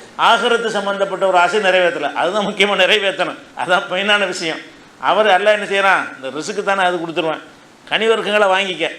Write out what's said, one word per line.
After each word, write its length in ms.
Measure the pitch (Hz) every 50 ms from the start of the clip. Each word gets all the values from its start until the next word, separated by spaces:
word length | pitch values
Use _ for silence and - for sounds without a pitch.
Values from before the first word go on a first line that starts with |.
| - - - -
ஆகிரத்து 500 | 156 190 226 220 233 240 233 226 233 220
சம்பந்தப்பட்ட 600 | - 202 196 202 196 196 196 185 185 180 190 190
ஒரு 100 | 185 180
ஆசை 220 | 175 175 180 214
நிறைவேத்தல. 540 | 202 185 185 185 180 170 - 156 147 139 -
அதுதான் 320 | - 139 170 190 214 202
முக்கியமா 300 | 190 202 - 196 202 202
நிறைவேத்தணும். 640 | 190 185 180 202 214 196 196 180 180 180 156 127 - - - - -
அதான் 260 | 127 143 180 180 185 -
மெயினான 340 | 180 185 196 208 208 202 196
விஷயம். 320 | 185 175 175 175 160 151 - - - - - - - - -
அவர் 260 | - 135 170 196 220
அல்லாஹ் 340 | 214 185 180 202 214 208 208
என்ன 60 | 208
செய்றான்? 380 | 175 196 196 196 196 185 160 135 - -
"இந்த 240 | - 131 135 123 147
ரிஸ்க்கு 240 | 151 160 208 190 196
தானே, 180 | 190 196 196
அது 160 | 190 180 180 175
கொடுத்துருவேன். 420 | 165 170 160 165 160 160 151 - - - - - - - - - - -
கனிவர்க்கங்களை 580 | 143 175 214 220 226 220 185 190 208 208 208 196
வாங்கிக்க. 420 | 185 190 202 190 180 151 165 147 -